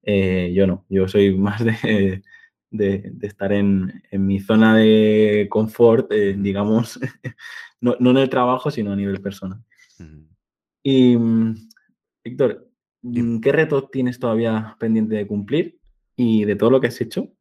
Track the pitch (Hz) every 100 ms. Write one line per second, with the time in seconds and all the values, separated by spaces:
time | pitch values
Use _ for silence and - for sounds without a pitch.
0 | - 101 95 92 90 90 95 92 _ 95
1 | 95 104 101 95 101 101 113 110 120 107
2 | 98 95 _ - _ _ _ 107 101 98
3 | 98 95 101 - 98 101 101 98 92 -
4 | _ 98 98 98 98 110 110 110 110 107
5 | 107 107 107 104 101 107 110 - 117 113
6 | - 104 101 98 98 98 104 110 117 127
7 | 123 - 123 - - - - _ 123 -
8 | 127 131 135 131 123 127 151 135 101 98
9 | 98 95 98 95 95 104 117 _ _ _
10 | 82 76 78 92 _ _ _ _ 139 135
11 | 123 120 113 113 113 107 - _ _ _
12 | _ _ 117 127 127 - _ _ _ _
13 | 123 120 117 117 120 147 156 143 135 131
14 | 127 123 123 110 117 110 110 - 113 110
15 | 107 107 101 104 104 147 - _ _ _
16 | _ - 120 110 107 101 117 131 123 117
17 | 127 - 277 _